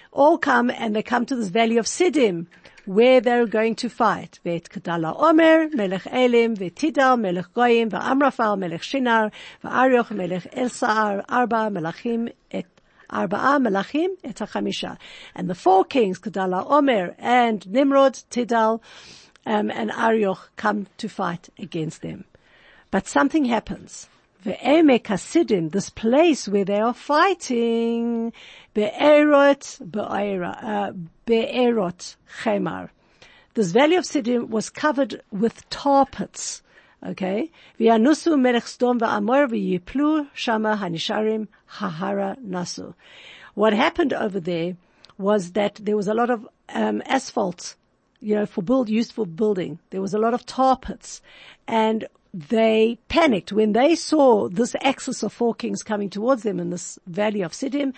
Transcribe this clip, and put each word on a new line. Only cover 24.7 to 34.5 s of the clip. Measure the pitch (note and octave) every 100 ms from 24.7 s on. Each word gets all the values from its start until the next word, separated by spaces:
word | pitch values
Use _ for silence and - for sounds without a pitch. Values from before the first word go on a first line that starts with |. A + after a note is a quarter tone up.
| D#4 D#4 A#3+ -
Hasidim, | F#3+ - E4 C#4 G3+ D#3+
this | F#3+ -
place | - A3+ C4 F4 B3+ -
where | G3+
they | F#3+ G3+
are | A3+
fighting, | A#3+ - D4 F#4 F4+ - A#3+ A#3 A#3 A#3 A#3 A#3 A#3 A3+ - - - -
Be'erot, | G#3+ G#3 - D4 D4 D4+ C#4+ C#4 C#4 - - F#3
Be'era, | G#3 - - G3+ F#3+ F3 -
uh, | A3+ G#3 G3 F#3+ E3 _ -
Be'erot | A3+ A#3 B3 B3 A3+ F3 F3 - - _ -
Chemar. | A#3 G3+ F3+ - F3 _ _ _ - _ _
This | - F#3+
valley | G3 D4+ F4+
of |
Siddim | - D4+ A3+ A#3+
was | A#3